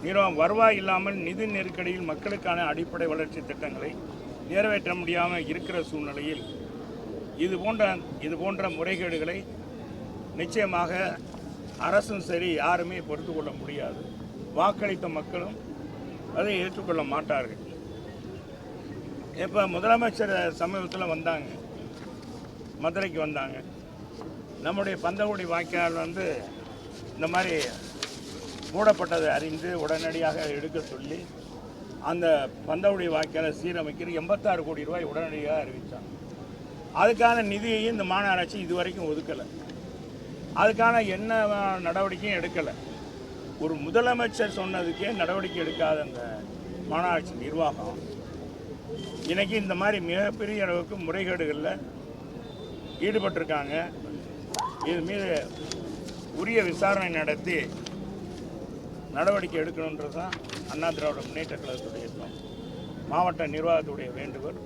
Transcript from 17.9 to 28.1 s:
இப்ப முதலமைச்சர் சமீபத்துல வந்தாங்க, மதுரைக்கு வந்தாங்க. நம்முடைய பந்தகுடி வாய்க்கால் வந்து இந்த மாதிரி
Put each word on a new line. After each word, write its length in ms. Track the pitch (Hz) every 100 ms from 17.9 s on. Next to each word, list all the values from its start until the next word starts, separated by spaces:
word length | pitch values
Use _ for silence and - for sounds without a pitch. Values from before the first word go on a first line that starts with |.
| 107 104 - - 381 - - - - - - - - - -
இப்ப 180 | 185 202 190
முதலமைச்சர் 580 | 175 208 233 233 - 208 185 175 160
சமீபத்துல 460 | 175 190 175 190 180
வந்தாங்க, 340 | 160 165 160 131 - - - - - - - - - - - - -
மதுரைக்கு 340 | 160 170 190 160
வந்தாங்க. 340 | 151 143 135 131 131 - - - - - - - - -
நம்முடைய 320 | 147 190 202 185
பந்தகுடி 400 | 170 196 208 202 175
வாய்க்கால் 480 | 170 170 175 170 165
வந்து 220 | 165 180 180 135 101 - - - - - - -
இந்த 100 | 160
மாதிரி 200 | 180 185 160 127 117 - - -